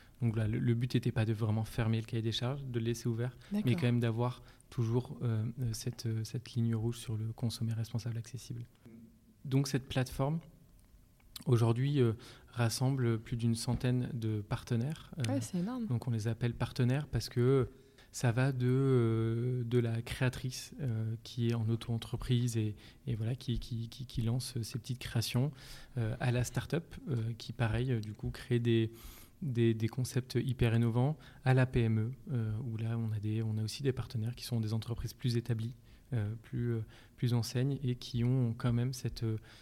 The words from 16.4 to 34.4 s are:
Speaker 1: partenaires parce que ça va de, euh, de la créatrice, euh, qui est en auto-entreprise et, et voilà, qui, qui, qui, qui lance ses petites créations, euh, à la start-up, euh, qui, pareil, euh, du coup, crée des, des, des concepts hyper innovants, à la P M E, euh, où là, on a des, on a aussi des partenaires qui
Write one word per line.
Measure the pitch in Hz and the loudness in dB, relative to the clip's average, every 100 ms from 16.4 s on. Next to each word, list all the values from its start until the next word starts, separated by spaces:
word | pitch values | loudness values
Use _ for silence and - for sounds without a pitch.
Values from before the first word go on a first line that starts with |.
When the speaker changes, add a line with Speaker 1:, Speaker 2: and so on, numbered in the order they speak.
| 120 | -2
Speaker 1:
partenaires | - 123 - 123 135 147 | -2 -4 0 2 2 -2
parce | 117 - | -4 -2
que | 123 123 135 117 - - - - | 2 4 4 2 -4 -20 -20 -18
ça | - 127 | -2 0
va | 113 139 | 2 2
de, | 127 123 | 2 2
euh, | 131 135 127 113 113 113 117 123 127 | 4 4 4 4 4 2 0 0 -2
de | 117 123 | 2 2
la | 117 113 | 2 0
créatrice, | 120 - 127 - 131 - - 247 | -4 0 0 0 -4 -8 -10 -6
euh, | 120 110 113 113 | -2 -2 -2 -4
qui | - 123 117 | -6 0 2
est | |
en | 117 110 | 2 2
auto-entreprise | 113 - 113 - 120 - 123 123 113 | 0 -2 -4 -4 -4 2 2 2 0
et, | 107 104 - - 127 | -2 -4 -14 -12 -6
et | 110 | -2
voilà, | 113 | -2
qui, | 131 - 117 | -4 -4 -4
qui, | - 113 113 | -4 -6 -6
qui, | - 127 | -10 -8
qui | - | -2
lance | 113 123 - 120 | 0 0 -2 -6
ses | 110 113 | -6 -6
petites | - 120 | -6 -6
créations, | - 117 - 120 143 - - - - 123 | -4 -2 0 2 0 -2 -14 -16 -10 -4
euh, | 110 - | -2 0
à | 123 | 0
la | 123 | 2
start-up, | 123 - - 151 - - 240 | 0 -4 -2 -4 -4 -10 -4
euh, | 117 113 110 | -2 -2 -6
qui, | - | -6
pareil, | - 113 113 131 | -2 0 0 0
euh, | 117 | 0
du | 107 | -2
coup, | 104 123 | -6 -6
crée | - - 120 | -6 0 2
des, | 120 113 113 - - - - - | 4 4 4 -2 -16 -18 -20 -8
des, | 151 117 117 | -2 4 4
des | 113 113 | 4 0
concepts | - 123 123 123 120 | 0 -2 -2 0 0
hyper | 117 117 120 113 | 0 2 4 6
innovants, | 117 117 135 156 - - | 4 4 2 0 -8 -2
à | 131 | 4
la | 131 127 | 4 4
P | 127 | 4
M | 113 110 | 4 2
E, | 110 131 - | 0 -4 -4
euh, | 123 110 107 | -2 -2 -2
où | 131 110 | -4 -4
là, | 113 117 | -2 -2
on | 113 | -2
a | 107 | -2
des, | 107 110 | -2 -2
on | 110 107 | 0 0
a | |
aussi | 110 - | -2 -2
des | 139 | -2
partenaires | 123 - 117 110 | -2 -2 -4 -4
qui | 123 | -6